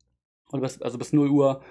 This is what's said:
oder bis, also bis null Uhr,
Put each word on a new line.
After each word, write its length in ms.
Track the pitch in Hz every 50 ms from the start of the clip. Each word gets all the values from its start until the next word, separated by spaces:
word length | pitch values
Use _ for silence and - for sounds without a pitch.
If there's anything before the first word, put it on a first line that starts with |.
| _ _ _ _ _ _ _ _ _ -
oder 100 | - 135
bis, 200 | 127 127 - -
also 160 | - 123 120 123
bis 140 | 123 -
null 160 | - 151 143 139
Uhr, 320 | 147 143 139 135 135 135 - -